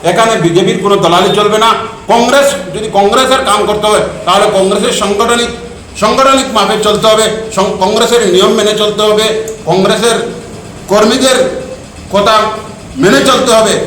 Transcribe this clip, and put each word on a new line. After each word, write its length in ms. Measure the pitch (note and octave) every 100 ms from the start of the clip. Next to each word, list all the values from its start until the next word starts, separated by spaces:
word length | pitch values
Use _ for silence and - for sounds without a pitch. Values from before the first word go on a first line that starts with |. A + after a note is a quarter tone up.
এখানে 320 | E3 F#3 A3+ G#3+
বিজেপির 440 | E3 F3 F#3 -
কোনো 140 | G3 G3
দলালি 400 | E3+ F3 G3 G3
চলবে 220 | G#3 A3
না। 160 | A3+ G#3+ - - -
কংগ্রেস, 680 | A#3 A#3+ C#4 C#4 F#3+ - -
যদি 140 | -
কংগ্রেসের 520 | G3 G3+ A#3+ C4 C4 F3+
কাম 200 | G#3 G#3
করতে 220 | G#3 G#3+
হয়, 120 | G#3 - - -
তাহলে 200 | G3 G#3+
কংগ্রেসের 380 | G3 F#3+ G3+ -
সাংগঠনিক, 560 | - G3+ G3+ A#3 A#3+ A#3 - - - - -
সাংগঠনিক 460 | G#3+ B3 C4+ C4+ -
মাপে 300 | G#3+ G3 G#3+
চলতে 240 | G#3 G3+ A3
হবে, 160 | G#3+ A3 - - -
সং-, 220 | F#3+ -
কংগ্রেসের 540 | F#3+ A3 A#3 A#3 G3+
নিয়ম 180 | F3+ G#3+
মেনে 260 | A3+ G#3+ G#3+
চলতে 240 | G#3 G#3
হবে, 420 | G#3+ G#3+ G#3+ - - - -
কংগ্রেসের 680 | F#3 G3 G#3+ A3+ A3 - - - - - - -
কর্মীদের 760 | G3+ G#3+ C4 C4 B3+ - - - - - - -
কথা 260 | G3 G#3 G#3+ A3 A3+ - - - -
মেনে 280 | - C4+ C#4
চলতে 280 | B3 B3+
হবে। 180 | A3 A3 F#3